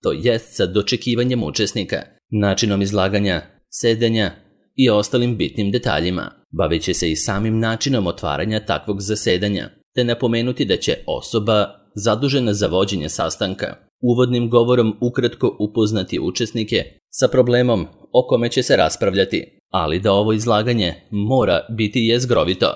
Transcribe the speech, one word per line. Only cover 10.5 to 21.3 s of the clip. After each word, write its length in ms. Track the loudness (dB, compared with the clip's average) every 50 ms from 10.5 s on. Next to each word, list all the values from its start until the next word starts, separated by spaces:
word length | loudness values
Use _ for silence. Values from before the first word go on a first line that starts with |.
| -2 -4 0
da 120 | 0 0
će 200 | -2 0 -2 -4 -4 -4
osoba 600 | -6 -6 -6 -6 -4 -4 -2 0 2 2 2 2 0 -4 -18 _ _ _
zadužena 600 | -4 0 0 0 0 0 0 0 0 0 0 0
za 120 | 0 0
vođenje 420 | 0 2 0 0 0 -2 -4 -4 -6
sastanka 840 | -4 -4 -4 -4 -2 -4 -4 -4 -4 -6 -8 -8 -8 -12 _ _ _ _ 0
uvodnim 480 | 0 4 4 4 2 2 0 0 4
govorom 460 | 4 4 4 6 4 4 4 2 0 0
ukratko 560 | -2 -2 -2 0 -2 -2 -2 0 -2 -2 0 -2
upoznati 600 | -4 -2 0 0 0 2 2 -2 -4 -4 -4 -4
učesnike 640 | -4 -4 -4 -4 -6 -4 -4 -6 -4 0 -2 -2 -2 -4 -12 _ _ _
sa 180 | -4 0 0 2
problemom 580 | 4 4 4 4 4 2 4 2 2 0 -2 -6 -10 _ -20 _ _
o 140 | 0 2 2
kome 200 | 0 0 0 0
će 140 | 0 -2 2
se 140 | 2 4
raspravljati, 680 | 4 4 2 0 0 -2 0 2 2 0 0 0 -6 -6 -6 _ _ _ _
ali 300 | -4 -2 -2 0 -2 0
da 120 | 2 2 2
ovo 200 | 4 2 2 0
izlaganje 600 | 0 0 2 2 2 2 0 0 0 0 -2 -4 -8 _ _
mora 500 | -4 -4 -2 2